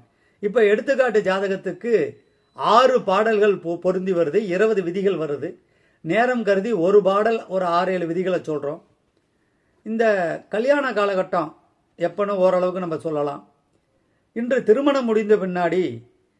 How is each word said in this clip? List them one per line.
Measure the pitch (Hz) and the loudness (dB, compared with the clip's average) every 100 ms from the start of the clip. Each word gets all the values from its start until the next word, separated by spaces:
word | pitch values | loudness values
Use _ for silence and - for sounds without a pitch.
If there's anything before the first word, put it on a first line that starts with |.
| _ _ _ _ | _ _ _ _
இப்ப | 202 233 | -4 2
எடுத்துக்காட்டு | 208 214 - 262 254 214 | 4 2 2 0 2 2
ஜாதகத்துக்கு | 196 190 196 190 185 - 240 208 131 - _ _ _ | 0 0 -2 -4 -6 -8 0 0 0 -6 _ _ _
ஆறு | - 156 220 262 247 | -4 4 6 6 4
பாடல்கள் | 196 190 220 214 208 | 2 0 2 2 2
பொ-, | 190 170 170 | 0 -4 -4
பொருந்தி | 180 185 185 | -2 -2 -2
வருது, | 170 156 | 0 0
இருபது | 185 208 175 220 196 | 0 0 0 0 0
விதிகள் | 170 190 196 | -2 -2 -2
வருது. | 165 156 139 160 - _ _ _ _ | -2 -4 -6 -8 -12 _ _ _ _
நேரம் | 160 196 247 247 | -4 0 0 0
கருதி | 202 196 220 | 0 0 0
ஒரு | 202 175 202 | 0 4 4
பாடல், | 190 196 214 226 202 | 4 2 0 -2 -4
ஒரு | 185 | -4
ஆறு | 180 170 185 | 0 0 0
ஏழு | 185 165 | -2 -2
விதிகளை | 170 185 170 | -4 -2 -4
சொல்றோம். | 156 151 139 165 _ _ _ _ _ _ _ _ _ _ | -4 -6 -6 -10 _ _ _ _ _ _ _ _ _ _
இந்த | 214 226 226 196 165 - - | -6 0 2 2 -2 -6 -6
கல்யாண | 208 254 285 262 | -2 0 0 0
காலகட்டம் | 214 202 185 180 180 156 - _ _ _ - | -2 -2 -2 -2 -4 -4 -10 _ _ _ -6
எப்பன்னு | 170 196 202 | -6 -2 -4
ஓரளவுக்கு | 196 185 180 185 185 | 2 2 2 0 -2
நம்ம | 175 156 | -6 -6
சொல்லலாம். | 165 151 147 151 - _ _ _ _ _ _ _ _ | -6 -4 -4 -6 -14 _ _ _ _ _ _ _ _
இன்று | 220 240 254 | -8 -2 2
திருமணம் | 208 220 285 277 | 4 4 4 0
முடிந்த | 233 220 208 208 | 0 0 2 0
பின்னாடி | 190 180 170 180 156 117 - _ _ _ | 0 -2 0 0 -2 -6 -16 _ _ _